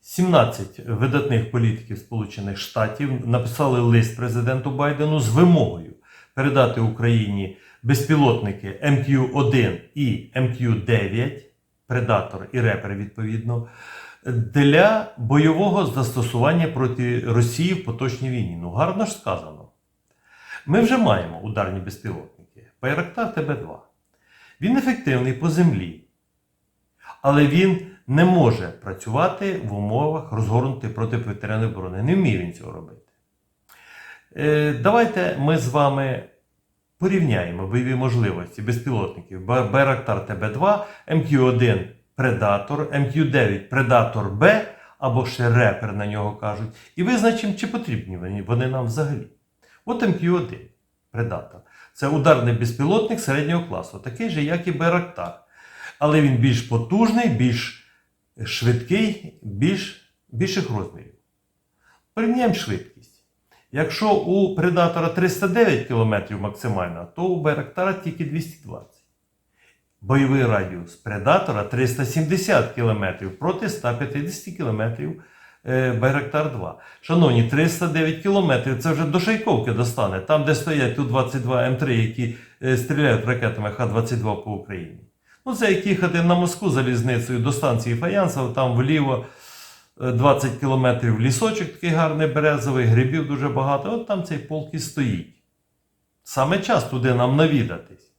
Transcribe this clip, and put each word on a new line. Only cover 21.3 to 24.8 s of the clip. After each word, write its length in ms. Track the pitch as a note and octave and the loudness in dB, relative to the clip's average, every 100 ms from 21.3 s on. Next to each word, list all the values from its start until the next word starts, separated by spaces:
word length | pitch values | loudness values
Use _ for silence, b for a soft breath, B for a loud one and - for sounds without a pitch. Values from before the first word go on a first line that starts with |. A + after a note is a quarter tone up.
| E2 | -8
ударні 400 | G#2+ G#2+ F#2+ G2 | -6 -4 -4 -4
безпілотники. 880 | F#2+ - A2 E2+ D#2 _ _ _ A#2 _ | -8 -10 -10 -10 -12 _ _ _ _ _
Байрактар 520 | B2+ D3+ E3+ - A3+ | -4 -4 -4 -4 -4
Т 80 | E3 | -4
Б 140 | C#3+ C3 | -4 -6
два. 280 | E2 - _ _ _ b b b b b | -8 -16 _ _ _ b b b b b
Він 160 | F#3+ | 0
ефективний 560 | C4+ | 2